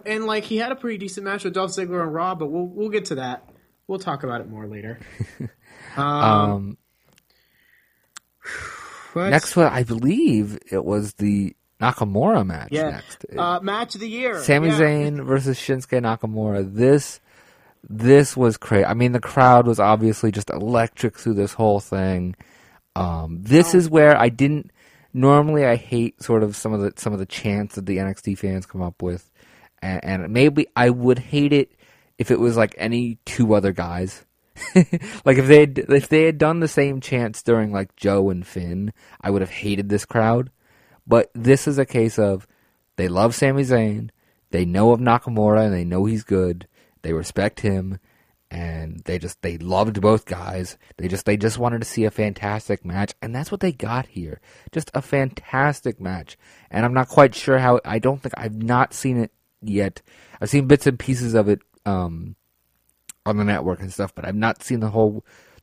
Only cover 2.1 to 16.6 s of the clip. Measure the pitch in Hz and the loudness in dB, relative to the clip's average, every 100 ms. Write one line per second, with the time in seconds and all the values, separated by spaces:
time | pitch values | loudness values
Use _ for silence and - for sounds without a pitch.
2.1 | 156 180 180 151 165 180 208 214 208 196 | -4 -4 -4 -6 -6 -6 -6 -6 -4 -6
3.1 | 139 127 123 - _ _ _ - 190 185 | -8 -8 -10 -14 _ _ _ -12 -10 -8
4.1 | 139 131 120 110 107 107 107 107 113 - | -8 -8 -8 -10 -14 -14 -14 -14 -16 -16
5.1 | - 107 - 120 _ _ - - - 143 | -12 -12 -12 -14 _ _ -20 -14 -6 -4
6.1 | 147 113 107 104 101 98 - _ _ _ | 0 2 4 2 -2 -6 -12 _ _ _
7.1 | _ _ _ _ _ _ _ _ _ _ | _ _ _ _ _ _ _ _ _ _
8.1 | - _ _ - - - - - - - | -20 _ _ -16 -14 -14 -16 -18 -20 -10
9.1 | 170 185 151 - - 160 127 117 113 127 | -4 2 2 2 2 2 2 -2 -2 0
10.1 | 214 320 113 104 107 - 95 71 104 107 | 2 2 2 -2 -6 -8 -6 -2 -2 -4
11.1 | - 104 101 98 - _ - 117 - 107 | -4 -2 0 -2 -8 _ -4 -2 -2 -2
12.1 | 98 165 220 92 80 - 151 156 - - | 0 2 2 0 -6 -8 -6 -6 -8 -14
13.1 | - - - 175 175 190 208 240 202 220 | -18 -12 -6 -4 -4 -4 -6 -8 -10 -12
14.1 | 226 254 190 147 143 160 151 151 147 147 | -6 -6 -4 0 2 2 2 2 2 -2
15.1 | 147 131 135 135 127 - 131 - 127 117 | -4 -2 -2 -2 -4 -4 -4 -2 -4 -2
16.1 | 113 117 110 107 101 | -4 -6 -4 -4 -2